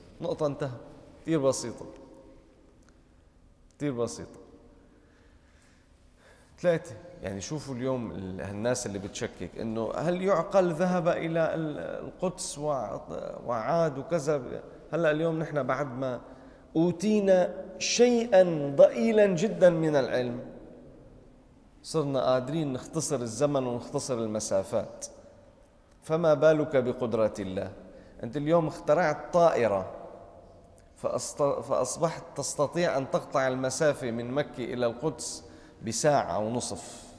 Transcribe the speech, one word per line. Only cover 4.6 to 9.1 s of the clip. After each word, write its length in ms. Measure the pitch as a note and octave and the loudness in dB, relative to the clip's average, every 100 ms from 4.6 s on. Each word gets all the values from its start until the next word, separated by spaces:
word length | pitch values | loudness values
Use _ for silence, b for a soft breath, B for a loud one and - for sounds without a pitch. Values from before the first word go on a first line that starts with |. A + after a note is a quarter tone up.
| - - - b b b b b b b b b b _ - _ b b b - | -20 -20 -20 b b b b b b b b b b _ -20 _ b b b -2
ثلاثة، 360 | F3 E3 - A2 - - | 0 0 -2 -16 -18 -12
يعني 200 | G2 G2 | -8 -8
شوفوا 340 | - D3+ C3+ B2 | -8 -8 -8 -6
اليوم 360 | C3 B2+ G#2+ | -2 -2 -4
ال-، 300 | F2 F#2 F#2 | -8 -8 -8
هالناس 440 | F#2+ G2+ A#2+ B2 A2 | -8 -4 -2 -2 -4
اللي 140 | G2 | -6
بتشكك 580 | F#2+ | -8